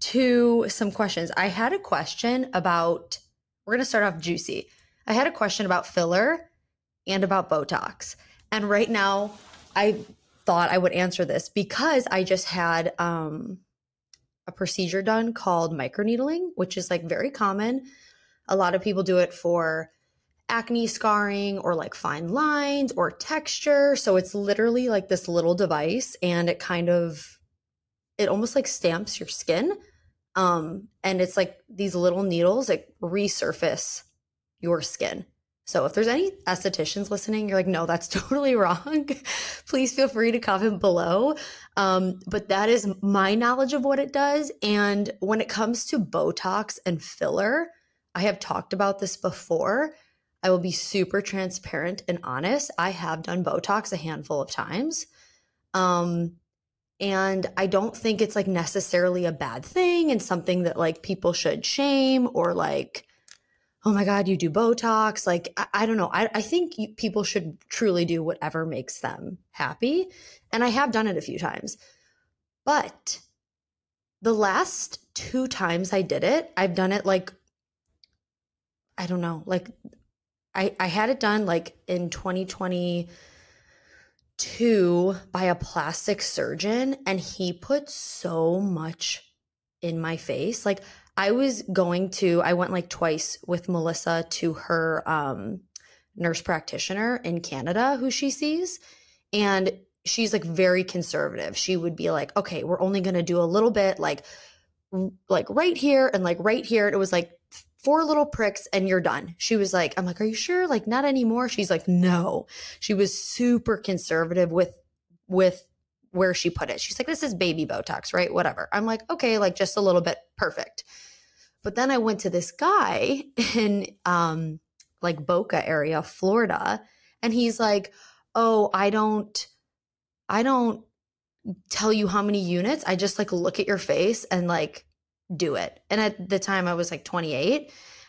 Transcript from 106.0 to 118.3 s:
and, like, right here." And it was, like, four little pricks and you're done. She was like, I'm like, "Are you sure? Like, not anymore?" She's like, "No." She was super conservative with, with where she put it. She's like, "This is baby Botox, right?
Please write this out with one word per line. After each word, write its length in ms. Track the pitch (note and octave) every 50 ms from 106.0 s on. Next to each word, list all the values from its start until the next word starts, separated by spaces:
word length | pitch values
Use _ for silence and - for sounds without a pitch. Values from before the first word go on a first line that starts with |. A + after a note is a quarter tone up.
| C4 C4 -
and, 120 | G3 F#3
like, 140 | F3 F3 F3+
right 260 | F3 G#3+ A3 B3+ -
here." 220 | - A3+ A3 G#3 G#3
And 60 | G3+
it 40 | G3
was, 140 | F#3+ F#3+ F#3
like, 260 | F3 F3 F3 - _ _ _ - - - _ _
four 260 | - - C4+ D4 D#4+ E4
little 240 | D4+ D#4 D4+ D4
pricks 400 | D4 - - A3 G3+ G#3 - - - -
and 160 | G3 F#3+ F#3+
you're 120 | F#3 F#3
done. 360 | E3+ F3 A#2 C#3+ - E3 E3+ -
She 180 | - - A3+
was 160 | G#3+ G3+ F#3+ F#3
like, 220 | F3+ E3+ D3+ -
I'm 100 | - F#3
like, 140 | F3+ F3 -
"Are 40 | G#3+
you 100 | A3 A3
sure? 320 | A3 - - F4+ F4+ F#4
Like, 220 | E4+ C#4 G#3+ - G#3
not 160 | A3+ B3+ C#4
anymore?" 440 | C#4+ C4+ C4+ B3 A3+ A3+ A#3+ B3+ A#3+
She's 220 | - - G3+ F#3
like, 160 | F#3 E3 -
"No." 640 | - F3+ F3 F3+ F#3 F3+ F3 E3+ - - - - - - - - - - -
She 120 | - - G#3+
was 300 | F#3+ G3+ F#3+ - - -
super 540 | - - - B3 B3 A#3+ A#3 A#3+ - G#3+
conservative 720 | G3+ - - F#3+ E3+ - - D#3+ D#3+ E3 E3 F3 F#3 F3+ E3+
with, 260 | E3 F3+ F3+ F3+ - - _ _ _ _ _ _ _ _ _ -
with 360 | F#3 F#3 F#3+ F3+ F3+ - - _ _ _ _ _ _ _ _ _
where 240 | - F3+ F#3+ F#3 F3+
she 160 | - - F3
put 200 | E3+ - D#3+ -
it. 100 | A2+ -
She's 180 | - - - -
like, 80 | B3
"This 160 | - E4 - D#4+
is 120 | C#4 G#3
baby 320 | F3 F#3 F3 D#3+ D#3+ D3+
Botox, 460 | - - - - - - - - - -
right? 220 | F3+ F3+ -